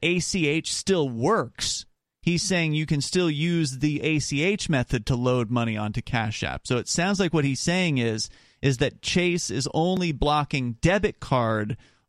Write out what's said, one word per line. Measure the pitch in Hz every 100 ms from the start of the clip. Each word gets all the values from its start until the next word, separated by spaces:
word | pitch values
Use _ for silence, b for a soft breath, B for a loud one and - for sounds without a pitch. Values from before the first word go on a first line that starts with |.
A | 165 175
C | - 196 151
H | 160 -
still | - - 190 139
works, | 117 135 220 120 - - - - _ _ _
he's | - 170
saying | - 180 160
you | 151
can | 151 151
still | - 185 175
use | 147 165 170 151 131
the | 151 147
A | 151 156
C | - 143
H | 170 208 -
method | 143 120 123 107
to | 127
load | 127 127 110
money | 120 117 107
onto | 107 107
Cash | - 120 107 107
App. | - 65 -
So | 123
it | -
sounds | - 180 196
like | 185
what | 160 139
he's | 131
saying | - 180 180 135
is, | 117 110 - b b b
is | 139 131
that | 135 -
Chase | - 180 175 175 -
is | 113 127
only | - 170 185 175
blocking | 131 147 151 143 147 123 113
debit | 165 202 190 -
card | - 127 117 107 107 113 b b